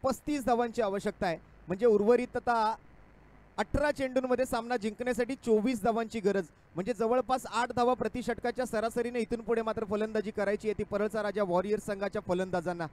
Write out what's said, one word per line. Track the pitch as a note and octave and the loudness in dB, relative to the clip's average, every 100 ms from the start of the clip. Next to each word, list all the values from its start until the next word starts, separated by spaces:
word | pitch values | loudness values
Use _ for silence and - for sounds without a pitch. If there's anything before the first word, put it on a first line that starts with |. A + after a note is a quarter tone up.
पस्तीस | C4 B3 - D4 A#3+ | 0 -2 -2 -2 2
धावांची | A#3 A#3+ A3+ | 2 0 0
आवश्यकता | G#3+ G3 G#3+ - G3 | 0 0 -4 -2 -2
आहे, | E3 - - - | -2 -8 -20 -8
म्हणजे | F#3 A#3+ | 2 6
उर्वरित | G#3 G#3 A#3+ B3 B3 | 6 6 4 4 -4
आता | A#3+ A#3 G#3+ A3+ - - - - - - - - | 0 2 2 -2 -12 -20 -20 -20 -20 -20 -16 -6
अठरा | G#3+ B3+ D4 | -2 0 0
चेंडूंमध्ये | C#4+ C4+ B3+ B3+ B3 B3+ | 0 0 0 2 0 2
सामना | B3 A#3 B3 | -2 -2 -2
जिंकण्यासाठी | G#3 G#3 B3 A#3 A#3 C4+ | -2 -4 -4 -2 -2 -2
चोवीस | - G#3+ G#3+ B3 | 2 4 4 0
धावांची | G3+ A3+ A3+ A3+ | 0 0 -2 -2
गरज, | G3 G3 E3 - _ D#3 | 0 0 -2 -10 _ -6
म्हणजे | F#3+ | -4
जवळपास | G#3+ A3+ B3 A#3+ B3+ A3+ | 0 2 2 2 -2 0
आठ | G#3 B3 | -2 -2
धावा | A#3+ A#3+ | 2 2
प्रति | B3+ A3+ - | 2 0 -4
षटकाच्या | A3 A#3 A#3+ A#3+ B3 | -4 -2 -4 -2 -2
सरासरीने | A3 A3+ A#3 A#3+ B3 | -2 -2 -2 -2 -2
इथून | A3 A#3 | -2 -4
पुढे | G#3+ A3+ | 0 0
मात्र | A3+ A3 A3 | 0 -4 -2
फलंदाजी | G#3 A3 G#3+ F#3 | -2 0 -2 -4
करायची | F#3+ G3 G#3 G#3+ | -2 -2 0 -2
आहे | G3+ | -4
ती | |
परळचा | G#3 G3+ G#3+ A3 | -2 -2 -2 -2
राजा | G#3 G3+ | -2 -2
वॉरियर | G3+ F3 F#3+ G#3 | 0 0 0 -2
संघाच्या | G#3 G3+ G3+ G#3 - | -2 -4 -4 -6 -2
फलंदाजांना. | F3+ F#3 F3+ E3 F3 D#3+ | -2 0 -2 -4 -6 -8